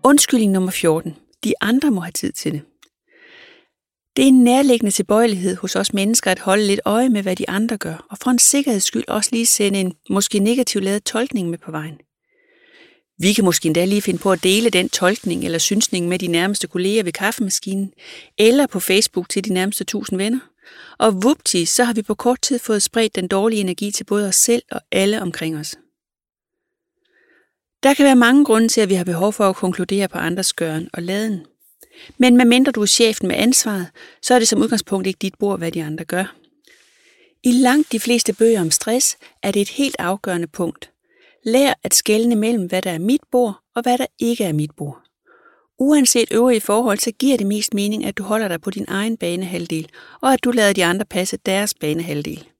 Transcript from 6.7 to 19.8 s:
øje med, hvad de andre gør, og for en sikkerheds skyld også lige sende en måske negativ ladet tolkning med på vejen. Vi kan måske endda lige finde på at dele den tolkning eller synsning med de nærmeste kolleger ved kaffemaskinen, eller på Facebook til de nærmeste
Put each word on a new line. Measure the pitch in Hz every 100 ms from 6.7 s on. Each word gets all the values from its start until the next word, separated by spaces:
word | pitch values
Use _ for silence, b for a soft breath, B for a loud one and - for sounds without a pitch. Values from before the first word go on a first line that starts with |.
| 202 -
øje | 214 262
med, | 208
hvad | 190 180
de | -
andre | 185 226 214
gør, | - 160 -
og | 202
for | 254
en | 240
sikkerheds | - 285 285 208
skyld | - - -
også | 214 -
lige | 233 233
sende | - 202 196
en | 185 - -
måske | 196 196 208
negativ | 202 247 240 208
ladet | 190 208
tolkning | - 220 240 220 170
med | 170
på | -
vejen. | 156 156 147 _ _ b b b b b b b b b _
Vi | 175
kan | 208
måske | 190 170 165
endda | 160 185
lige | 208
finde | 196 175
på | 196
at | 180
dele | 185 202 233
den | 196 180
tolkning | - 180 220 196 165 -
eller | 165
synsning | - 208 - 185 175
med | 180
de | 175
nærmeste | 170 185 202 180
kolleger | 180 185 220
ved | 180
kaffemaskinen, | 160 202 - 202 - - 196 196 _ B B B -
eller | 214 269 285
på | 185
Facebook | - 190 214 - 180
til | 202 202
de |
nærmeste | 185 190 -